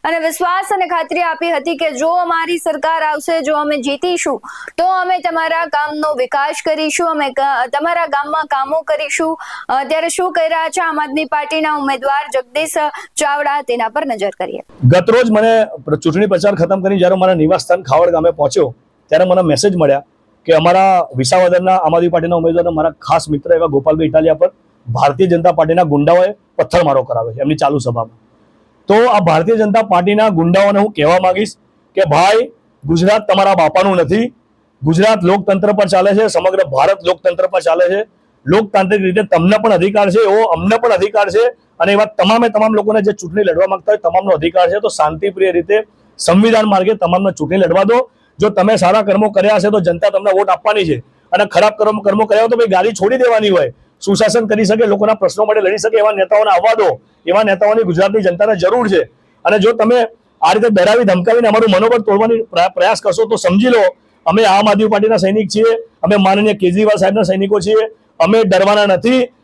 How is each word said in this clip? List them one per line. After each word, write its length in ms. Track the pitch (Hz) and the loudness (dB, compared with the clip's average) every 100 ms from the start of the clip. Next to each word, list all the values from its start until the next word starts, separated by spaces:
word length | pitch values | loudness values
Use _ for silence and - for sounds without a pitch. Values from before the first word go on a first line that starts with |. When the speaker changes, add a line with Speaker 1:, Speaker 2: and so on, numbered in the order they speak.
Speaker 1:
અને 160 | 311 330 | -4 -4
વિશ્વાસ 460 | 320 311 349 370 381 | -4 -4 -2 -2 -2
અને 120 | 392 349 | -4 -2
ખાતરી 360 | 349 320 349 | -4 -4 -4
આપી 300 | 339 320 339 | -4 -4 -4
હતી 240 | 302 294 311 | -4 -4 -4
કે 160 | 320 | -6
જો 180 | 254 311 | -2 -2
અમારી 480 | 359 339 330 330 339 | -2 -2 -4 -4 -4
સરકાર 460 | 339 294 311 330 | -4 -4 -4 -2
આવશે, 380 | 311 302 320 330 | -4 -4 -4 -4
જો 140 | 277 302 | -2 -2
અમે 220 | 294 294 | -2 -4
જીતીશું, 640 | 254 277 359 349 330 233 - - - - | -6 -4 -4 -4 -4 -6 -10 -18 -12 -4
તો 80 | 359 | -2
અમે 340 | 370 359 370 | 0 -2 -4
તમારા 460 | 349 330 320 330 330 | -2 -4 -2 -4 -4
ગામનો 480 | 294 302 302 302 | -4 -4 -4 -4
વિકાસ 420 | 277 254 277 285 294 330 | -2 -4 -2 -4 -4 -4
કરીશું, 440 | 311 311 302 339 | -2 -4 -2 -4
અમે 200 | 302 277 | -2 -4
ક-, 380 | 254 277 262 254 285 | -2 -2 -2 -4 -4
તમારા 260 | 320 339 320 | -2 -2 -2
ગામમાં 380 | 277 294 311 302 | -4 -4 -6 -4
કામો 360 | 277 269 320 | -6 -4 -4
કરીશું. 560 | 311 302 294 - 320 320 - - - | -4 -6 -4 -4 -4 -6 -12 -16 -6
અ, 140 | 262 | -4
ત્યારે 260 | 262 320 330 | -2 -4 -4
શું 240 | 330 359 | -4 -4
કહી 140 | 349 320 | -2 -2
રહ્યા 220 | 320 320 | -2 -4
છે 120 | 370 | -4
આમ 180 | 330 302 | -4 -4
આદમી 240 | 302 285 311 | -4 -6 -4
પાર્ટીના 480 | 302 294 311 311 | -6 -4 -4 -2
ઉમેદવાર 680 | 294 277 269 269 285 294 269 | -4 -4 -4 -2 -4 -4 -6
જગદીશ 320 | 247 285 311 330 302 285 - - | -4 -6 -4 -4 -4 -6 -14 -6
ચાવડા, 440 | 294 285 294 285 | -4 -2 -2 -4
તેના 280 | 269 240 233 | -4 -4 -4
પર 160 | 285 294 | -4 -6
નજર 240 | 226 196 | -4 -6
કરીએ. 300 | - 185 - - - 123 | -6 -10 -10 -14 -2 2
Speaker 2:
ગતરોજ 440 | 175 180 233 240 | 2 4 2 2
મને 340 | 214 220 226 214 156 139 | 2 2 2 0 -6 -6
પ્ર-, 100 | 151 | -4
ચૂંટણી 300 | 165 160 208 | -2 -2 0
પ્રચાર 300 | 185 202 202 | 0 0 0
ખતમ 260 | 170 190 | -2 0
કરીને 180 | 190 196 | -2 0
જ્યારે 160 | 180 190 | 0 2
મારા 180 | 185 | 2
નિવાસ 280 | 180 156 180 | 2 0 0
સ્થાન 200 | - 180 | 0 -4
ખાવડ 280 | 131 147 175 | 0 2 2
ગામે 220 | 165 170 | 2 0
પહોંચ્યો, 440 | 160 147 - 139 - _ _ _ | 0 -2 0 -2 -4 _ _ _
ત્યારે 160 | - 185 | 0 2
મને 160 | 180 | 2
મેસેજ 340 | 170 139 202 180 | 2 0 0 2
મળ્યા 280 | 147 139 - _ _ _ - | 2 0 -4 _ _ _ 0
કે 80 | |
અમારા 540 | 160 165 185 190 185 160 127 | 2 4 4 4 2 0 -4
વિસાવદરના 600 | 127 185 180 180 185 185 | 0 2 2 2 2 0
આમ 200 | 156 170 | 2 0
આદમી 120 | 175 | 0
પાર્ટીના 280 | 165 170 170 | -2 -2 0
ઉમેદવારના 360 | 165 165 170 | 0 0 -2
મારા 180 | 160 160 | -2 -4
ખાસ 400 | - - 165 156 | -6 -2 -2 0
મિત્ર 240 | 147 - | -6 0
એવા 140 | 165 165 | 0 2
ગોપાલભાઈ 400 | 139 139 156 156 | 0 0 -2 0
ઇટાલિયા 260 | 156 160 | 2 2
પર 180 | - - _ _ _ 120 | 0 -2 _ _ _ -10
ભારતીય 380 | 117 143 139 185 | -2 0 0 0
જનતા 240 | 170 175 | 2 2
પાર્ટીના 320 | 170 156 165 | 2 0 2
ગુંડાઓએ 520 | 165 143 147 175 185 - _ - | 2 0 2 2 2 -4 _ -6
પથ્થરમારો 480 | 123 - 135 135 | -2 0 2 0
કરાવ્યો 300 | 127 117 113 | -2 -6 -6
છે 80 | 113 | -4
એમની 140 | 139 151 | -4 0
ચાલુ 220 | 143 143 | 0 -2
સભામાં. 420 | 123 117 113 _ _ _ _ _ _ _ - | -4 -6 -8 _ _ _ _ _ _ _ 0
તો 220 | 208 247 | 2 4
આ 100 | 208 | 2
ભારતીય 360 | 170 160 170 226 | 2 0 0 0
જનતા 260 | 214 220 | 2 0
પાર્ટીના 480 | 214 180 180 208 220 | 2 0 2 0 0
ગુંડાઓને 500 | 165 165 185 202 196 | 0 2 2 2 2
હું 120 | 214 | 0
કહેવા 260 | 208 147 180 | 0 2 2
માંગીશ 340 | 185 185 214 - _ _ _ - | 2 0 -4 -8 _ _ _ -2
કે 60 | 175 | 0
ભાઈ, 420 | 147 185 220 254 _ _ _ 135 | 2 4 2 -2 _ _ _ -4
ગુજરાત 460 | 165 185 214 214 | 0 2 0 0
તમારા 220 | 185 196 | 0 2
બાપાનું 440 | 185 156 185 196 185 | 2 2 2 0 0
નથી. 360 | 160 202 233 _ _ _ _ _ | 0 0 -2 _ _ _ _ _
ગુજરાત 400 | 135 160 208 220 | -2 2 2 2
લોકતંત્ર 500 | 175 202 196 190 202 | 2 0 0 0 0
પર 140 | 208 190 | 0 0
ચાલે 240 | 190 190 | 2 2
છે, 140 | 202 220 | 2 0
સમગ્ર 360 | 165 180 190 | 0 0 0
ભારત 340 | 170 127 160 196 175 | -2 0 0 0 -2
લોકતંત્ર 400 | 185 185 175 139 | -2 -2 -2 -2
પર 120 | 185 | -2
ચાલે 360 | 165 165 180 196 | 0 0 0 -2
છે. 120 | 214 _ _ _ 139 | -6 _ _ _ 0
લોકતાંત્રિક 560 | 190 214 202 190 208 | 0 2 -2 0 0
રીતે 200 | 190 185 | 0 -2
તમને 360 | 202 170 175 214 | 0 0 2 2
પણ 80 | 220 | 2
અધિકાર 380 | 185 190 208 202 | 2 0 0 2
છે, 200 | 196 208 | 2 2
એવો 140 | 208 | 2
અમને 340 | 220 165 180 226 | 0 0 0 0
પણ 120 | 233 | 0
અધિકાર 400 | 190 202 214 202 | 0 0 0 0
છે. 180 | 208 240 - _ _ | 0 0 -2 _ _
અને 120 | 175 | 0
એવા 140 | 202 214 | 2 0
તમામે 440 | - 185 226 233 | 0 0 2 0
તમામ 240 | 214 220 | 0 0
લોકોને 280 | 214 208 214 | 0 0 0
જે 100 | 208 | 0
ચૂંટણી 320 | 208 175 185 | -4 -6 -2
લડવા 220 | 196 165 190 | -2 0 0
માંગતા 220 | 190 208 | -2 -2
હોય, 60 | 208 | 0
તમામનો 340 | 170 180 196 | 0 -2 0
અધિકાર 380 | 160 170 180 175 | 0 0 2 2
છે. 100 | 202 | 0
તો 100 | 208 | -4
શાંતિપ્રિય 600 | - 151 156 202 185 190 | -2 -2 -2 -6 -2 -2
રીતે 320 | 175 170 214 220 _ _ - | -2 0 -2 -2 _ _ -6
સંવિધાન 480 | - 185 226 226 214 | 0 2 4 2 2
માર્ગે 280 | 196 185 | 0 0
તમામને 380 | 214 175 185 196 | -2 0 0 -2
ચૂંટણી 260 | 180 147 190 | -4 -4 0
લડવા 260 | 170 180 | 2 2
દો. 280 | 196 240 262 _ _ - | 2 0 -2 _ _ -4
જો 100 | 208 | -2
તમે 260 | 202 190 220 | 0 0 2
સારા 260 | 180 208 | 2 2
કર્મો 280 | 202 196 214 | 2 0 0
કર્યા 260 | 202 196 214 | 0 2 2
હશે, 140 | 202 | 0
તો 100 | 208 | 0
જનતા 300 | 175 170 208 | 0 0 0
તમને 220 | 196 202 190 | 0 0 0
વોટ 120 | 202 | 0
આપવાની 360 | 180 214 214 175 | 0 0 -2 -2
છે, 180 | 127 - _ _ | -4 -8 _ _
અને 140 | 190 202 | -2 0
ખરાબ 280 | 170 208 | 2 2
કર્મ-, 280 | 214 214 214 202 | 2 -2 0 -2
કર્મો 200 | 202 214 | 0 0
કર્યા 160 | 214 | 2
હોય, 80 | 226 | 2
તો 80 | 233 | 0
ભાઈ, 100 | 226 | 2
ગાડી 240 | 185 208 | 2 0
છોડી 260 | 214 196 254 | 0 -2 2
દેવાની 320 | 247 226 208 | 2 2 2
હોય. 240 | 180 131 - _ _ | 0 0 -6 _ _
સુશાસન 440 | - 196 220 226 214 | -4 0 2 0 0
કરી 200 | 214 196 | 0 0
શકે, 200 | 220 220 | 2 0
લોકોના 280 | 202 214 | 2 0
પ્રશ્નો 320 | 214 185 190 214 | 0 -2 0 0
માટે 160 | 214 | 2
લડી 160 | 190 208 | 0 -2
શકે, 200 | 220 220 | 0 2
એવા 140 | 214 | 2
નેતાઓને 400 | 202 185 208 214 | 0 0 2 2
આવવા 220 | 180 214 | 2 2
દો. 280 | 226 185 - _ _ 160 | 2 0 -2 _ _ -2
એવા 160 | 190 | 0
નેતાઓની 400 | 214 185 208 220 | 0 0 2 2
ગુજરાતની 380 | 196 170 196 214 | 0 0 0 0
જનતાને 340 | 185 175 208 202 | -2 0 0 0
જરૂર 340 | 180 240 220 | 0 0 0
છે. 140 | 180 127 _ _ _ 170 | 0 -2 _ _ _ -2
અને 140 | 208 | 2
જો 120 | 208 | 2
તમે 320 | 226 220 247 226 - _ _ | 0 2 2 0 -8 _ _
આ 120 | 160 | 0
રીતે 160 | 208 233 | 2 2
ડરાવી 340 | 196 180 226 | 2 2 2
ધમકાવીને 440 | 208 180 180 233 226 | 2 0 0 2 2
અમારું 240 | 214 226 | 2 2
મનોબળ 260 | 185 226 240 | 2 2 0
તોડવાની 440 | 220 202 226 226 | 0 0 2 0
પ્રયા-, 280 | 226 175 180 | -2 -2 0
પ્રયાસ 320 | - 185 202 | 2 0 0
કરશો, 240 | 208 220 226 | -2 -2 -2
તો 100 | 220 | 0
સમજી 320 | 180 190 247 | 0 2 2
લો, 140 | 233 185 - _ _ 151 | 2 2 -2 _ _ -2
અમે 200 | 196 214 | 2 4
આમ 240 | 196 214 | 4 2
આદમી 180 | 202 214 | 2 2
પાર્ટીના 300 | 208 220 220 | 0 0 0
સૈનિક 300 | 190 208 202 208 | 0 0 -2 0
છીએ, 200 | 226 226 - _ | 0 0 -6 _
અમે 120 | 175 208 | 0 2
માનનીય 380 | 190 196 214 | 2 2 0
કેજરીવાલ 440 | 208 180 180 214 208 | 0 0 2 0 2
સાહેબના 240 | 190 208 | 0 0
સૈનિકો 380 | 180 190 196 208 | 0 -2 0 -2
છીએ, 280 | 185 220 220 - _ _ | 0 0 -2 -10 _ _
અમે 240 | 165 226 | 0 2
ડરવાના 420 | 226 185 196 208 202 | 2 2 2 2 2
નથી. 420 | 185 233 254 254 _ | 0 2 0 -2 _